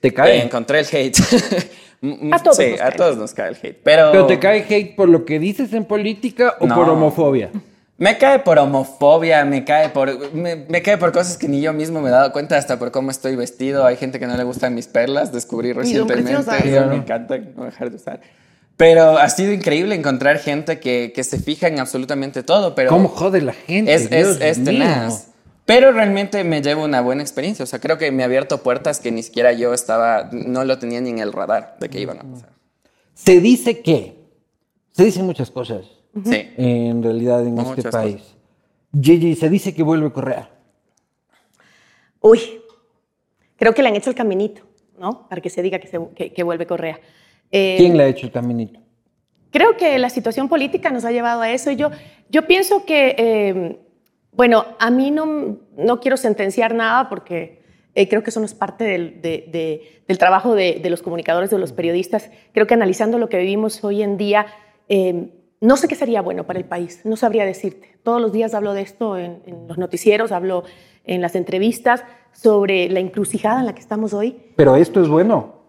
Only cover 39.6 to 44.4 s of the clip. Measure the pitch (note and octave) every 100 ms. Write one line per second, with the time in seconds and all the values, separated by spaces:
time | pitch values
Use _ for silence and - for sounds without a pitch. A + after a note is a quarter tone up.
39.6 | - D#3 D#3 D#3+ D3+ - B2+ A#2+ A#2+ _
40.6 | _ _ _ _ _ _ _ _ _ _
41.6 | _ _ _ _ _ _ G#3+ A3+ - -
42.6 | - _ _ _ _ _ _ _ _ _
43.6 | A3+ A3+ C4 G#3 C4 B3 A3+ F#3